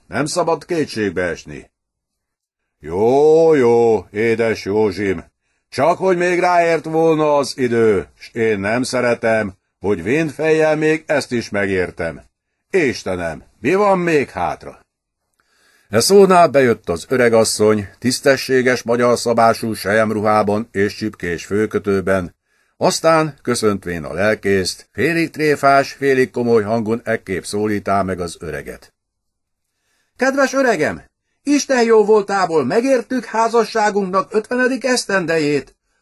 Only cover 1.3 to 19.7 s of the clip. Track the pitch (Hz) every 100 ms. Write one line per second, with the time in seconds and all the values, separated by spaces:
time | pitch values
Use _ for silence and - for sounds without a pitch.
1.3 | 78 - 69 - _ _ _ _ _ _
2.3 | _ _ _ _ _ 73 87 110 135 151
3.3 | 156 160 156 120 117 117 107 92 104 113
4.3 | 113 113 101 98 104 107 90 101 85 -
5.3 | _ _ _ _ - 147 175 190 180 175
6.3 | 175 180 175 170 160 156 160 165 156 151
7.3 | 143 135 - 123 117 113 98 76 _ -
8.3 | 120 113 104 98 117 127 127 123 120 113
9.3 | 113 104 92 _ _ 92 98 87 147 160
10.3 | 127 156 156 156 151 156 156 - 147 -
11.3 | 123 104 101 98 95 87 - 85 - -
12.3 | _ _ _ _ 196 143 104 - 92 85
13.3 | 73 - _ 110 190 208 190 170 156 120
14.3 | 95 85 67 69 - _ _ _ _ _
15.3 | _ _ _ _ _ _ 110 - 202 190
16.3 | 185 170 139 131 107 - 85 - 127 120
17.3 | 113 110 - 107 107 98 - 123 127 -
18.3 | 135 - 131 127 123 113 120 123 117 120
19.3 | 117 113 110 117